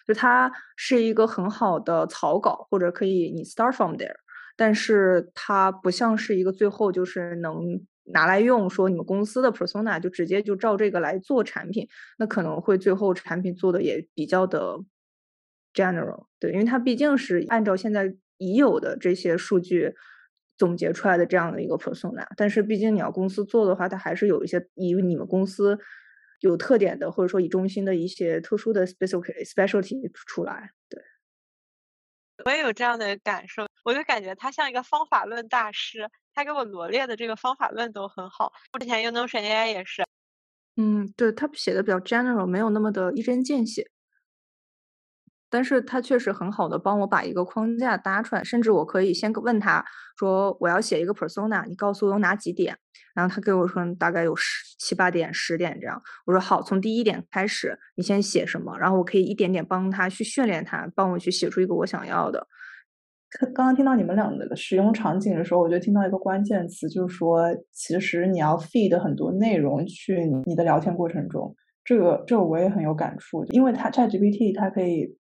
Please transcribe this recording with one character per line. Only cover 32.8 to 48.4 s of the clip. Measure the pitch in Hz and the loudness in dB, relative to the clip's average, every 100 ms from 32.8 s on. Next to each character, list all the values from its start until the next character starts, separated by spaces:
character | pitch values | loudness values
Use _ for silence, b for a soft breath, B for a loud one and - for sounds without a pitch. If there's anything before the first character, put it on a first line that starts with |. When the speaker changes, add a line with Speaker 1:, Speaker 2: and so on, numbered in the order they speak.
Speaker 2:
样 | 240 233 | -2 0
的 | 208 202 | -4 -4
感 | 214 185 185 | -4 -6 -8
受， | - 208 _ | -10 -10 _
我 | 233 | -2
就 | 269 | -2
感 | 311 233 | 0 -2
觉 | 185 | -4
他 | 190 262 | -8 -8
像 | 294 277 | -4 -2
一 | |
个 | 247 | -4
方 | 254 302 311 | -2 -2 2
法 | 277 208 | 0 0
论 | 233 226 | -8 -2
大 | 247 214 | -2 -2
师， | - - 226 214 _ _ | -6 -10 -10 -12 _ _
他 | 285 | -6
给 | 285 | -4
我 | 294 | -4
罗 | 226 185 170 | -6 -8 -4
列 | 240 262 | -4 -4
的 | 220 | -6
这 | 233 | -6
个 | 220 | -4
方 | 254 269 | -4 -2
法 | 254 | -4
论 | 220 240 | -4 -6
都 | 208 196 | -6 -12
很 | - 185 | -10 -12
好。 | - - b b | -6 -6 b b
我 | 254 | -10
之 | 247 | -4
前 | 226 | -2
用 | 233 | -2
NotionA | 233 233 233 208 | -2 -4 -4 0
I | 220 220 | 0 0
也 | 202 | -4
是。 | 190 - 180 _ _ _ _ _ _ - | -8 -8 -8 _ _ _ _ _ _ -2
Speaker 1:
嗯， | 214 208 202 - | 0 0 -2 0
对， | 226 | 0
他 | 220 294 | 0 -6
写 | - - | -4 -2
的 | 190 | -2
比 | 208 | 0
较 | 185 | -2
general， | 185 233 247 226 185 | 0 0 2 0 0
没 | 185 | 0
有 | 220 | 0
那 | 214 | 0
么 | 214 | 0
的 | 208 180 | 0 -2
一 | 185 | -2
针 | 233 247 | -2 -2
见 | 254 277 226 | 0 0 -2
血。 | - - _ _ _ _ _ _ _ _ _ _ _ _ _ _ _ - | -4 -10 _ _ _ _ _ _ _ _ _ _ _ _ _ _ _ -4
但 | 240 | -2
是 | 254 262 | 2 0
他 | 269 262 | 0 -4
确 | 240 247 | 0 0
实 | 214 | 0
很 | - 180 | -4 -6
好 | 208 165 | -2 -2
地 | 170 | -2
帮 | 190 208 | 0 0
我 | 202 | 2
把 | 180 | 0
一 | 175 | 0
个 | 175 | -4
框 | 180 226 226 233 | -2 -2 -2 0
架 | 254 196 | 0 -2
搭 | 190 196 | 0 -2
出 | 233 | -2
来， | 190 | -4